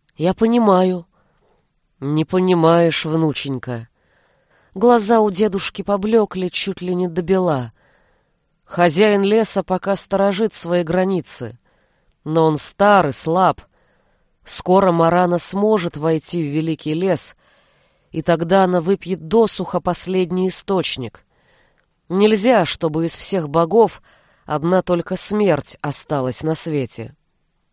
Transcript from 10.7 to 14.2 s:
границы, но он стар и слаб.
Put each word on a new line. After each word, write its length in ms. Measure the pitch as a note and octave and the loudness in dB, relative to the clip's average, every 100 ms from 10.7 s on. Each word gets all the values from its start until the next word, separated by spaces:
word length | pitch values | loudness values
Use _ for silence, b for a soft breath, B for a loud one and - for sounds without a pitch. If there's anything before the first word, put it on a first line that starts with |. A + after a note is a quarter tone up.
| F3 | -2
границы, 760 | E3 F3+ F#3 F#3 - - A#2 A#2 _ _ _ _ _ _ | 0 -2 0 -2 -6 -10 -12 -16 _ _ _ _ _ _
но 220 | D3+ D#3+ D#3+ | -4 2 2
он 100 | D3 | 2
стар 520 | - - G3+ G3+ D#3 | -4 0 4 4 2
и 40 | |
слаб. 480 | - D#3+ E3+ F3+ - - _ _ _ _ _ | 0 -2 2 0 0 -10 _ _ _ _ _